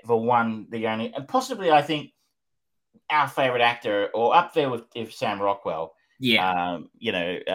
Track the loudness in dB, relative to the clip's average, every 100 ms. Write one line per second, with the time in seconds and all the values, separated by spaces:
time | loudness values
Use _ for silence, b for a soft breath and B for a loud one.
0 | -2 0 2 2 0 -4 -10 -6 -4 -4
1 | -6 -10 -4 -4 -2 -4 4 4 4 -4
2 | -8 _ _ _ _ _ _ _ _ _
3 | -2 0 2 2 0 4 2 2 -2 -2
4 | 0 0 4 4 4 0 0 -4 -8 -12
5 | -12 -6 -4 0 0 0 -4 -6 -8 -12
6 | _ _ 2 2 2 0 -2 -4 -10 _
7 | -4 -2 -4 -4 -4